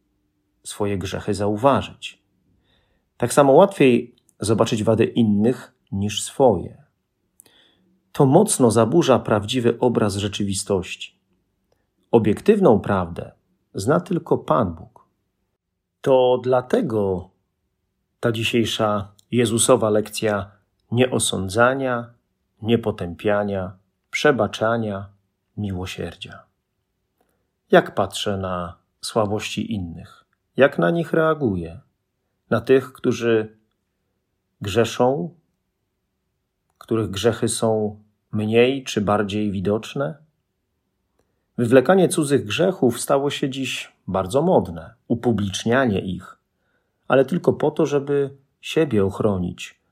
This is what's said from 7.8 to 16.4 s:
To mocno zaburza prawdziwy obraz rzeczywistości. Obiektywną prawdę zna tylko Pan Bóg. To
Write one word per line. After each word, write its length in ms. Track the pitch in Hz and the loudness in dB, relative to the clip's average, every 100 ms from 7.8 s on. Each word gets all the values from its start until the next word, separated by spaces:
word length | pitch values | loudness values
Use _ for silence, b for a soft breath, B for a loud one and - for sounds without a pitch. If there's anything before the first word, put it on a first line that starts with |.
| b b _ | b b _
To 140 | - 139 | 0 4
mocno 460 | 156 214 - 123 | 6 4 2 2
zaburza 480 | 113 113 170 131 120 | 4 4 4 4 2
prawdziwy 600 | - 107 101 127 117 - | 2 -2 0 -2 0 0
obraz 360 | 123 117 107 98 | 0 0 -2 -2
rzeczywistości. 1040 | 104 - 101 95 - 98 85 - - _ _ _ _ _ _ _ _ _ _ | -6 -4 -6 -6 -4 -4 -4 -12 -16 _ _ _ _ _ _ _ _ _ _
Obiektywną 680 | 117 107 98 - 214 180 104 | 2 2 2 2 4 6 4
prawdę 520 | - 98 85 87 - - _ _ _ | 2 -4 -4 -8 -14 -18 _ _ _
zna 260 | - 98 170 | -6 0 0
tylko 380 | 180 170 - 135 | 0 -4 -2 -2
Pan 360 | - 156 101 | 0 -2 -2
Bóg. 320 | 82 - _ _ _ _ _ _ _ _ _ _ _ | -6 -16 _ _ _ _ _ _ _ _ _ _ _
To 380 | - 131 127 127 | 2 4 4 2